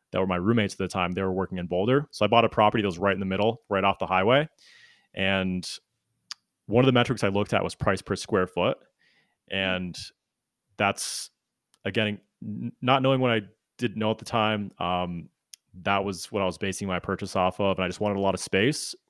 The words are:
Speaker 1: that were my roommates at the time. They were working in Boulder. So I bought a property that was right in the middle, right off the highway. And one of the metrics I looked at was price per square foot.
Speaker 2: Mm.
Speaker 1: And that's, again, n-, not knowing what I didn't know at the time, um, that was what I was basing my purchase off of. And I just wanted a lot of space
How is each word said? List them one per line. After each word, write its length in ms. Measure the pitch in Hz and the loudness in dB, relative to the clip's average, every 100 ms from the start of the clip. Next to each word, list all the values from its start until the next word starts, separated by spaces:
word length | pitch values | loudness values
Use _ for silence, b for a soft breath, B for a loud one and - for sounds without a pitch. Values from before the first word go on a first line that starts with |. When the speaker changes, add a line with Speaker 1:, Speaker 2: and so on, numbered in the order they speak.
| - | -6
Speaker 1:
that 80 | 95 | -2
were 80 | 95 | 0
my 80 | 90 | 0
roommates 400 | 95 117 101 - | 2 2 0 -2
at 20 | |
the 100 | 92 | -4
time. 240 | 98 90 | -2 -2
They 120 | 92 | 0
were 80 | 95 | -2
working 240 | 92 92 92 | -2 -4 -6
in 80 | 87 | -4
Boulder. 420 | 90 107 139 156 | -2 2 0 0
So 120 | - | -4
I 40 | 104 | 2
bought 180 | 117 117 | 4 4
a 40 | |
property 340 | - 107 120 | 4 4 4
that 40 | 101 | -2
was 120 | 85 | 0
right 160 | 98 95 | 0 0
in 40 | |
the 60 | 95 | -2
middle, 380 | 95 110 117 - | 0 0 -2 -2
right 160 | 98 | 0
off 140 | 98 98 | 2 0
the 80 | 90 | 0
highway. 420 | 92 98 135 156 _ b b b b b - | 2 4 4 2 _ b b b b b -4
And 520 | 95 95 92 92 - - _ _ _ _ - - _ _ - | 0 0 0 -4 -6 -14 _ _ _ _ -20 -20 _ _ 0
one 160 | 110 | 4
of 20 | 131 | 6
the 60 | |
metrics 320 | 123 120 113 | 6 4 0
I 60 | 101 | 0
looked 240 | 98 104 | 0 0
at 100 | 104 | 0
was 100 | 90 | 0
price 300 | - - 95 | -2 0 0
per 120 | - 98 | -2 -6
square 300 | - 101 90 | 0 0 0
foot. 320 | - 104 - _ _ _ _ _ _ - | 0 0 -2 _ _ _ _ _ _ -8
Speaker 2:
Mm. 40 | 98 95 92 | -4 -2 -2
Speaker 1:
And 220 | 90 82 - _ _ _ _ _ _ - | -6 -10 -16 _ _ _ _ _ _ 0
that's, 540 | 101 101 - - - _ _ _ _ _ | 0 0 -6 -8 -12 _ _ _ _ _
again, 360 | 98 101 107 104 _ - | -4 0 -2 -2 _ -16
n-, 300 | 113 104 120 - | -12 -8 -10 -4
not 220 | 127 135 | 2 4
knowing 200 | 131 131 | 4 2
what 100 | 127 | 2
I 100 | 113 98 _ _ - | 0 -2 _ _ -6
didn't 180 | 120 101 | -4 -2
know 140 | 107 | -2
at 80 | 110 | -2
the 60 | - | -2
time, 460 | 113 107 107 98 - | 0 0 0 -4 -4
um, 520 | 87 90 90 85 80 _ _ - _ 95 | -2 -2 -2 -8 -12 _ _ -20 _ -8
that 220 | 95 98 | 0 0
was 280 | 98 92 - | 0 -6 -6
what 120 | 104 | -2
I 20 | 95 | -2
was 140 | 82 | -2
basing 280 | 98 92 98 | -6 -4 -4
my 120 | 90 | -4
purchase 360 | - 92 98 98 | -2 -6 -2 0
off 240 | 92 - | 0 2
of. 200 | 98 92 | 0 0
And 60 | 90 | -2
I 20 | |
just 140 | 90 | -2
wanted 160 | 104 98 | -2 0
a 40 | |
lot 140 | 98 92 | 0 0
of 40 | |
space 540 | - 95 120 147 - - | 0 2 2 0 -8 -12